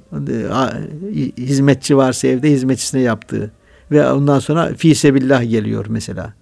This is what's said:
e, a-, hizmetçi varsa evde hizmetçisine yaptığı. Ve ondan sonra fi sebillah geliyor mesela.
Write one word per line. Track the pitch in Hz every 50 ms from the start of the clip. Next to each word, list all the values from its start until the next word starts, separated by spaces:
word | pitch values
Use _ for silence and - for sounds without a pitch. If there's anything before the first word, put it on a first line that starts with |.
| - - -
e, | 143 143 139 - 113 -
a-, | - 113 127 131 113 - - 156 156 156 147 185 208 214 156 135 - -
hizmetçi | - 123 131 139 135 139 143 135 135 - - 143
varsa | 135 131 131 127 - -
evde | 131 131 127 135 151
hizmetçisine | 147 131 127 131 131 - - - - 131
yaptığı. | 127 120 110 107 - - 113 107 107 110 - _ _ _ _ _ _ -
Ve | 147 147 143 127
ondan | 131 139 143 143 143 135
sonra | 131 - 147 170 165 - 123
fi | - - 160 143
sebillah | - - 147 135 135 131 131 139 127 117 113
geliyor | 113 110 104 110 110 107 101 107
mesela. | 113 110 - - - 95 87 110 - _